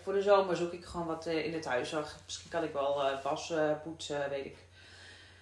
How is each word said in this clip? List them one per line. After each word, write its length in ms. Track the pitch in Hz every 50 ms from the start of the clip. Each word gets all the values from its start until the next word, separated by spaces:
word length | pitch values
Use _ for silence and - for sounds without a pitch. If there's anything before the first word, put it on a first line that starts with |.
| -
voor 100 | 196 190
de 80 | 196
zomer 340 | 196 208 202 196 190 185 170
zoek 180 | 156 175 170 -
ik 120 | - -
gewoon 220 | - - 175 170 160
wat, 180 | 160 156 -
eh, 200 | 170 165 160 -
in 60 | -
de 80 | 165 156
thuiszorg. 600 | 156 139 123 123 - - 160 151 151 - - - -
Misschien 240 | - - - - -
kan 140 | 170 165 160
ik 100 | 151 139
wel, 300 | 139 139 139 143 143 139
eh, 200 | 135 135 135 -
wassen, 580 | 139 151 - - - 170 156 151 151 151 151
poetsen, 480 | - 165 160 - - - 147 143 143 139
weet 160 | 139 139 139
ik. 120 | - - - - - - - - - - - - - - - - - - -